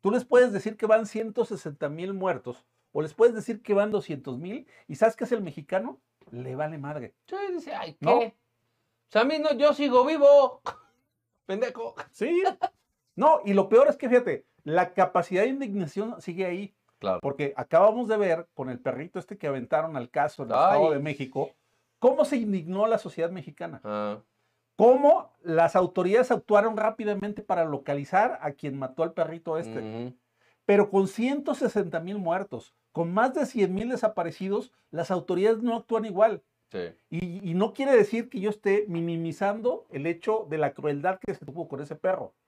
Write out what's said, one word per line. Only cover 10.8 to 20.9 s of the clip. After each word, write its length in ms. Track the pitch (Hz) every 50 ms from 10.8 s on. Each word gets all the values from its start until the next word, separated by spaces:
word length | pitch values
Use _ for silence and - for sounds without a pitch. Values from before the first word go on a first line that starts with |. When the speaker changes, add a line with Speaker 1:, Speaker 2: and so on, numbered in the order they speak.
| _ _ _ _ _ _ _ _ _ _ _ _ _
Speaker 2:
Pendejo". 480 | - 190 208 247 233 - 226 226 - - - - _ _
Speaker 1:
Sí. 300 | - 233 277 339 349 381 381 381 _ - - _ _ _ _ _ _ _ _ _
No, 240 | - 220 302 - - -
y 80 | 202 196
lo 160 | 196 196 202
peor 200 | 214 233 277 294
es 80 | -
que, 120 | - - 240
fíjate, 380 | 247 247 247 214 147 113 _ _ _ _ _
la 300 | 147 156 180 180 175 -
capacidad 480 | - 185 180 - 185 170 - 185 180 208
de 60 | 247
indignación 720 | 269 277 277 214 196 202 180 147 - 190 208 226 233 - -
sigue 240 | - 170 175 190
ahí. 280 | 180 175 185 202 196 _ _ _ _ _ _
Speaker 2:
Claro. 180 | - 98 92 87
Speaker 1:
Porque 320 | - 143 139 - 147 139 143
acabamos 520 | - 123 _ - 165 190 214 220 240 247 208
de 80 | 220
ver 320 | 214 208 185 165 165 170 _ _
con 160 | - 135 131
el 80 | 123 120
perrito 380 | - 135 120 120 156 180 _ 190
este 180 | - _ 208
que 100 | 202 - 147
aventaron 480 | 139 131 120 - - 151 160 160 160
al 120 | 135 120 -
caso 340 | - 151 139 - - - 139
en 60 | 113
el 40 | -
Speaker 2:
Ay. 40 | 127 151 185 196
Speaker 1:
Estado 140 | 143 151 160